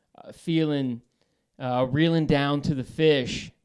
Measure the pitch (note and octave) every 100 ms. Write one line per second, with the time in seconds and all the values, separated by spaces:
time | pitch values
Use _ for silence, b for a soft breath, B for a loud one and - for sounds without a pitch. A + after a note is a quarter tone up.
0 | _ - - - - D#3+ D#3 C#3+ C3 A#2+
1 | _ _ _ _ _ - B2+ B2 B2+ C#3
2 | E3 E3 D3 C#3+ C#3+ C#3+ C#3 C#3 A#2+ -
3 | D#3 C#3+ A#2+ - - _